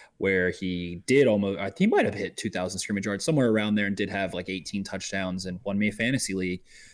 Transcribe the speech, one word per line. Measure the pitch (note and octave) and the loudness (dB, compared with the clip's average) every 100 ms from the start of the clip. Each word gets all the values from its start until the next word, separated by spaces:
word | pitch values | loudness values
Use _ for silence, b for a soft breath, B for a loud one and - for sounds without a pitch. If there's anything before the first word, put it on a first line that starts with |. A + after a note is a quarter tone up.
| B - | B -2
where | G2 F#2 F2+ | 2 2 2
he | - F#2 F2 F2 F2 - | 0 -4 -4 -6 -8 4
did | C3+ B2+ | 6 6
almost, | G#2 G2+ G2 | 6 2 -2
I | G2 | -6
think | - | 2
he | G#3 | 4
might | G4+ | 4
have | E3 | 2
hit | G2+ F#2+ - | -2 -8 -6
two | G#2+ | -6
thousand | F2+ F2+ F#2+ | -4 -4 -4
scrimmage | - G2+ G#2 | -4 -2 -2
yards, | G2+ | -2
somewhere | - D3+ A#2+ | 0 4 4
around | A2 G#2+ G#2 | 4 2 2
there, | G2+ | 0
and | G2 | 0
did | G2+ | -2
have, | G2+ F#2+ | -2 -2
like, | F2 F#2 | -4 -6
eighteen | F#2 - G2+ | -8 -6 -8
touchdowns | F#2 F#2+ - F#2+ F#2 F2+ F#2 | -6 -8 -6 -4 -4 -4 -6
and | F2+ | -8
won | G2+ G2 | -4 0
me | G#2 | 0
a | |
fantasy | G2+ A2+ C3 - | 0 -2 0 -2
league. | F#2+ F#2 F2+ b b b | -2 -2 -4 b b b